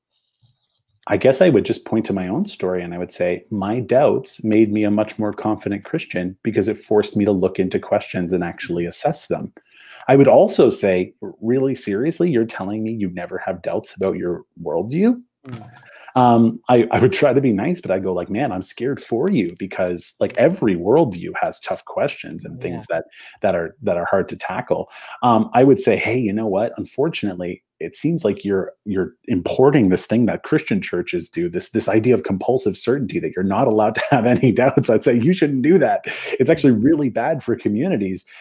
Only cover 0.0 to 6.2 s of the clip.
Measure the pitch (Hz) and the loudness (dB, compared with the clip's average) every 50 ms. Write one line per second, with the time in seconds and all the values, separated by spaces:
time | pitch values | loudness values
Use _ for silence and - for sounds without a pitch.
0 | _ _ _ _ _ _ _ _ _ _ _ _ _ _ _ _ _ _ _ _ | _ _ _ _ _ _ _ _ _ _ _ _ _ _ _ _ _ _ _ _
1 | _ - - 101 - 127 - - 185 180 143 104 92 - 113 - - - - 113 | _ -4 -2 2 4 4 4 6 6 4 4 4 2 0 -2 -6 -4 -4 -2 -2
2 | 110 - 98 98 92 92 98 143 208 202 - - - 92 92 92 87 87 87 87 | 0 0 -2 -4 -4 -4 -4 -4 -4 -4 -6 -6 -4 -4 -2 -4 -4 -6 -8 -8
3 | 90 87 - - 90 92 90 87 - - - 104 95 98 110 127 123 - - 127 | -10 -8 -6 -4 -2 -2 -2 -4 -6 -6 -6 -4 -2 -2 -2 -2 -2 2 4 4
4 | 151 123 101 - - - - - - 110 107 107 113 104 104 107 107 104 104 104 | 4 4 2 0 -2 -6 -12 -6 -2 2 4 4 4 4 2 0 0 2 2 0
5 | 107 107 - - 110 104 104 - - 107 107 101 - - 101 101 98 - - 165 | 0 -2 -4 -6 -4 -4 -4 -4 -4 -4 -4 -4 -4 -4 -6 -6 -6 -6 -6 -6
6 | - - - 101 | -6 -6 -6 -6